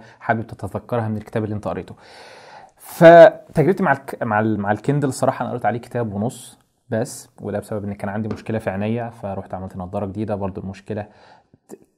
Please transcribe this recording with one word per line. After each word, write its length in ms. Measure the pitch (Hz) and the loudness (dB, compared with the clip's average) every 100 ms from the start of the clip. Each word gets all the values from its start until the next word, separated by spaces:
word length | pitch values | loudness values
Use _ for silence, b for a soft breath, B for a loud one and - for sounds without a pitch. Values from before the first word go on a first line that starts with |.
| B B | B B
حابب 280 | - - 107 | -4 -4 -6
تتذكرها 600 | - 101 107 - 120 110 | -12 -10 -10 -6 -4 -4
من 100 | 107 | -6
الكتاب 260 | - 117 | -6 -6
اللي 120 | 107 107 | -6 -6
أنت 120 | 95 | -6
قريته. 280 | 92 85 - B B B B B B B B | -8 -10 -16 B B B B B B B B
فتجربتي 1080 | - - 165 170 165 - - - 147 196 | -10 8 10 12 12 8 -4 0 0 2
مع 80 | 175 | 0
الك-، 320 | 135 - - | 0 -4 -8
مع 160 | 123 107 | -2 0
ال-، 200 | 110 104 | 0 0
مع 120 | 101 | -2
الكندل 360 | 107 - 143 139 | -2 0 -2 -2
الصراحة 360 | 131 120 - | -2 -2 -2
أنا 80 | 117 | -4
قريت 140 | 117 107 | -4 -4
عليه 140 | 117 | -4
كتاب 340 | - 120 113 | -6 -6 -6
ونص 460 | 101 104 - - - _ _ - | -4 -6 -6 -16 -20 _ _ -8
بس، 400 | 113 131 - - - | -6 -6 -10 -20 -14
وده 180 | 101 101 | -8 -6
بسبب 240 | 98 107 | -6 -8
إن 100 | 101 | -8
كان 160 | 101 101 | -8 -8
عندي 200 | 104 110 | -6 -6
مشكلة 260 | 104 - 110 | -8 -6 -6
في 100 | 110 | -4
عينيا، 400 | 95 107 117 117 | -4 -4 -4 -6
فروحت 440 | 110 101 98 95 | -10 -10 -10 -10
عملت 240 | 92 95 95 | -12 -12 -12
نضارة 280 | 90 101 101 | -10 -8 -8
جديدة، 300 | 98 107 101 | -6 -6 -4
برضو 260 | 98 95 | -6 -8
المشكلة 440 | 95 95 - 107 - b b b b _ - | -12 -12 -10 -10 -10 b b b b _ -20
ت-، 60 | - _ | -20 _